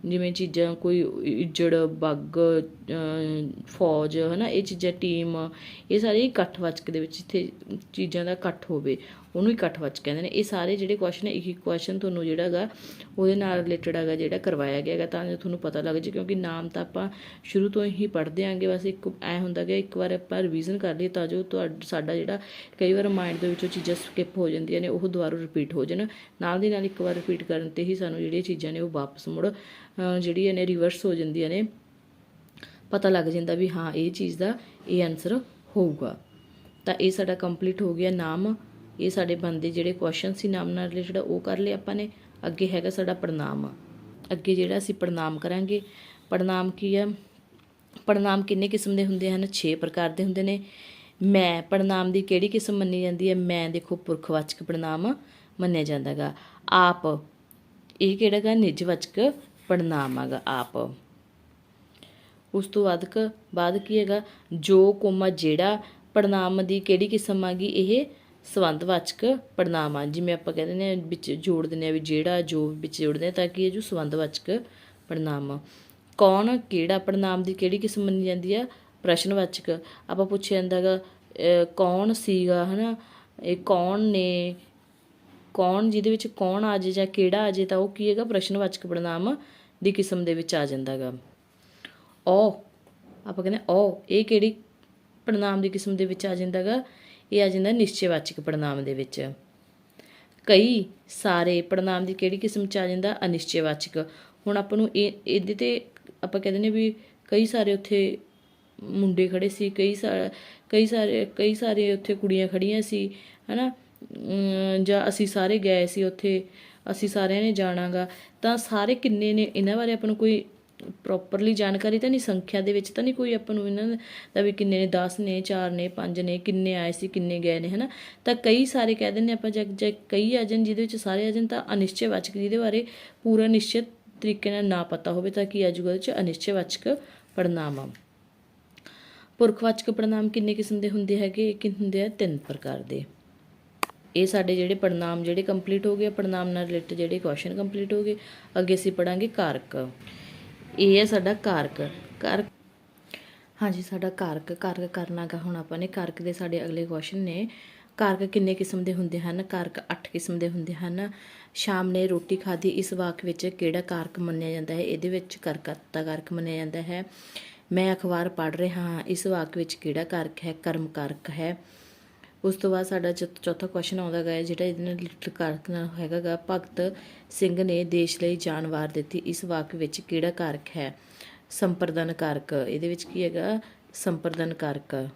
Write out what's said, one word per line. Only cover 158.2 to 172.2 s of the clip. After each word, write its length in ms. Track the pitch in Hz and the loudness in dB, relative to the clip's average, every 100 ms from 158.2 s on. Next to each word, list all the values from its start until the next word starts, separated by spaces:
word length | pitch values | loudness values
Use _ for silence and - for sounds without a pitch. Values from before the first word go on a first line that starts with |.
ਕਿੰਨੇ 300 | 196 202 190 | 0 2 2
ਕਿਸਮ 300 | 190 190 185 | 0 -2 -2
ਦੇ 100 | 180 | -2
ਹੁੰਦੇ 260 | 180 175 170 | -2 -2 -2
ਹਨ? 220 | 170 175 | -4 -6
ਕਾਰਕ 360 | 190 185 175 - | -4 -4 -4 -8
ਅੱਠ 320 | - 180 - | -8 -8 -6
ਕਿਸਮ 280 | 170 170 170 | -8 -4 -2
ਦੇ 100 | 170 | -2
ਹੁੰਦੇ 260 | 175 165 | -2 -6
ਹਨ। 360 | 160 175 175 202 202 - - - | -6 -6 -4 -6 -10 -20 -20 -18
ਸ਼ਾਮ 340 | - - 190 185 | -6 -2 0 2
ਨੇ 180 | 185 185 | 2 2
ਰੋਟੀ 300 | 175 170 185 | 0 0 -4
ਖਾਧੀ, 320 | 190 170 185 | -2 0 0
ਇਸ 240 | - 185 | 0 -4
ਵਾਕ 320 | 185 175 170 | -2 -4 -4
ਵਿੱਚ 220 | 180 170 185 | -6 -4 -6
ਕਿਹੜਾ 340 | 185 170 170 | -2 -2 0
ਕਾਰਕ 380 | 175 170 165 - | -4 -6 -6 -6
ਮੰਨਿਆ 320 | 170 160 160 | -4 -4 -4
ਜਾਂਦਾ 240 | 160 156 | -6 -6
ਹੈ? 60 | 165 | -4
ਇਹਦੇ 280 | 175 160 175 | -4 -2 -2
ਵਿੱਚ 280 | 185 185 - | -4 -6 -10
ਕਰਕਰਤਾ 640 | - 151 - 151 - 160 | -6 -6 -8 -12 -8 -6
ਕਾਰਕ 300 | 156 156 160 | -4 -6 -6
ਮੰਨਿਆ 240 | 170 165 160 | -6 -4 -6
ਜਾਂਦਾ 260 | 160 165 | -6 -8
ਹੈ। 220 | 165 180 190 - - - - - _ | -8 -8 -10 -16 -20 -18 -18 -20 _
ਮੈਂ 220 | 180 190 | 2 2
ਅਖਬਾਰ 340 | 190 180 175 175 | 2 0 0 -2
ਪੜ੍ਹ 280 | 180 160 165 | -2 -4 0
ਰਿਹਾ 260 | 180 175 | -2 -2
ਹਾਂ, 200 | 175 165 - | -4 -6 -4
ਇਸ 200 | 180 196 | -4 0
ਵਾਕ 300 | 180 160 175 | -2 -2 -4
ਵਿੱਚ 180 | 165 | -6
ਕਿਹੜਾ 300 | - 156 151 | -6 -4 -4
ਕਾਰਕ 400 | 165 175 160 160 | -2 -4 -4 -6
ਹੈ? 100 | 170 160 | -10 -6
ਕਰਮ 240 | 175 160 156 | -4 -4 -4
ਕਾਰਕ 440 | 156 143 147 - | -6 -6 -8 -10
ਹੈ। 280 | 151 165 175 - - - - - _ | -6 -6 -6 -12 -20 -20 -20 -20 _